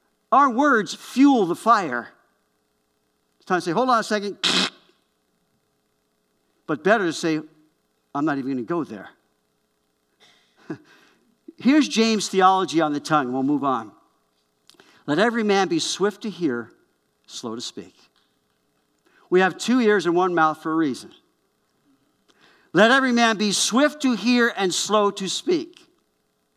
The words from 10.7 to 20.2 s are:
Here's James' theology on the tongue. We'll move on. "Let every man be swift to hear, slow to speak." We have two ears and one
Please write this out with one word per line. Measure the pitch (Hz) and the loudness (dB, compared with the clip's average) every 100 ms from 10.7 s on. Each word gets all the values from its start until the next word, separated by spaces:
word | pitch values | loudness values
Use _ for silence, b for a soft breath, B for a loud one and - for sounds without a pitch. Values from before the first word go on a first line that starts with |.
| 147 b b b b b _ - _ | -16 b b b b b _ -20 _
Here's | 220 302 226 | 2 2 2
James' | 214 226 214 - | 0 0 0 -2
theology | 190 185 190 170 151 | 2 4 4 0 0
on | 156 | 0
the | 147 | -4
tongue. | 143 151 123 | -2 -2 -2
We'll | 131 | -4
move | 135 147 | -2 -2
on. | 139 123 107 _ _ _ _ _ _ _ _ _ b b - | -2 -4 -8 _ _ _ _ _ _ _ _ _ b b -4
"Let | 151 | 0
every | 233 233 | 0 0
man | 208 196 185 | 0 0 0
be | 165 | -2
swift | - - 202 202 | -4 -4 -4 -4
to | 220 | -12
hear, | 170 165 120 107 _ _ _ _ _ _ | -6 -4 -4 -10 _ _ _ _ _ _
slow | - 120 | -14 -10
to | 117 | -10
speak." | - - 92 _ _ _ _ _ _ _ _ _ _ _ b b b | -12 -14 -18 _ _ _ _ _ _ _ _ _ _ _ b b b
We | 180 | 0
have | 185 - | 2 -2
two | - 254 | -2 2
ears | 220 208 170 | 2 2 2
and | |
one | 170 | 0